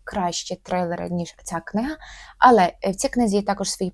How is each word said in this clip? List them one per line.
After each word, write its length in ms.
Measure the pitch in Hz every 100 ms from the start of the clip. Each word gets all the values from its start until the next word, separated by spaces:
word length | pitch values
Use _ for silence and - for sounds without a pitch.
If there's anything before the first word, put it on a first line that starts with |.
кращі 560 | - 208 175 165 - 180
трилери, 480 | - 180 175 175 175
ніж 240 | 175 170 -
ця 160 | - 170
книга. 360 | - 208 262 311 - - - -
Але, 340 | 247 226 175 -
е, 80 | 196
в 60 | 190
цій 120 | 277
книзі 280 | 247 226 202
є 60 |
також 280 | 202 196 196
свої 220 | - 185